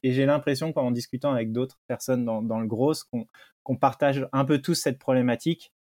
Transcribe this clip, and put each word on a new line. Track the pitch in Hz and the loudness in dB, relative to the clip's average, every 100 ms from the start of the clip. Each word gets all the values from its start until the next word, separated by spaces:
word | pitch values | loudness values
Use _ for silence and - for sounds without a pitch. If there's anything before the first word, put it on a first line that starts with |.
Et | 131 | 0
j'ai | 127 135 | 2 2
l'impression | 147 143 147 160 | 2 0 -2 -2
qu'en | 151 127 | -2 0
discutant | 120 - 127 143 | -2 -4 -4 -2
avec | 127 110 | -2 -2
d'autres | 117 127 _ - | -2 -4 _ -10
personnes | 120 - 127 | -6 -2 0
dans, | 117 110 | 0 -2
dans | 113 113 | -2 -2
le | 110 | -2
gros, | 110 143 151 - | 0 0 0 -4
qu'on, | 240 - - - _ | -8 -8 -16 -20 _
qu'on | - | -6
partage | 127 135 - 143 139 131 | 0 0 2 0 0 -2
un | 135 | 0
peu | 139 147 | 2 2
tous | 139 | 2
cette | 165 143 127 | 0 0 -2
problématique. | - 127 123 117 165 170 - _ | 0 2 2 0 -2 -4 -6 _